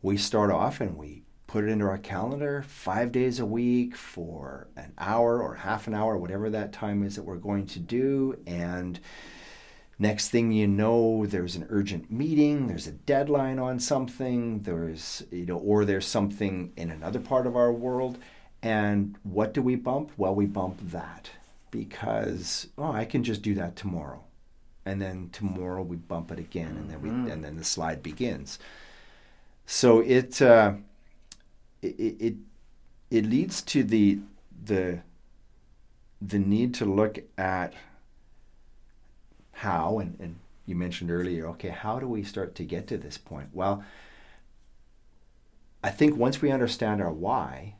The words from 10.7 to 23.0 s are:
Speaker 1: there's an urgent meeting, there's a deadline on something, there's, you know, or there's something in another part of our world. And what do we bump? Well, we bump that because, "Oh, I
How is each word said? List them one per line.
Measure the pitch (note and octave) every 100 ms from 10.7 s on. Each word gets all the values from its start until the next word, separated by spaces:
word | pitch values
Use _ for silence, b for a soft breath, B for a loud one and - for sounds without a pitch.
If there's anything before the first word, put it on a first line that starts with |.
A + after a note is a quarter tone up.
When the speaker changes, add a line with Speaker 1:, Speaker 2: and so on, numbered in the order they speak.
| G2+ G#2+ A#2 A2+ A2+ G#2
Speaker 1:
there's | F#2 F2 F2+
an | E2
urgent | G#2+ G2+ F2+ E2
meeting, | A2 D3+ D3+ D3 D3 B2+
there's | E2+ E2
a |
deadline | D2+ - C#3 C#3 C#3+ C3 C3
on | B2+ B2+
something, | B2 C#3 B2+ - B2+ B2 A#2+ A2
there's, | G2+ E2+ E2 D#2+ - - -
you | F2+ F2
know, | F2
or | G2 G#2 G2+
there's | G2 G2
something | A2+ G2+ G2+ G2+ F#2 F2 -
in | E2
another | D#2 D#2+ A2+
part | - C3 B2+
of | A#2+
our | A#2+
world. | A#2+ B2 B2+ B2+ B2 B B B -
And | A#2 A2 G#2 G2+ G2+ -
what | G2+ F#2 G#2+
do | -
we | B2 B2+
bump? | B2+ C3+ D3+ -
Well, | F#2+
we | G2 G2+
bump | G2+ F#2 F#2 F2+
that | E2+ D#2+ E2+ - - - - -
because, | A2+ A2 - A2 A2 A2 - E2+ - - -
"Oh, | D3+
I | G#2+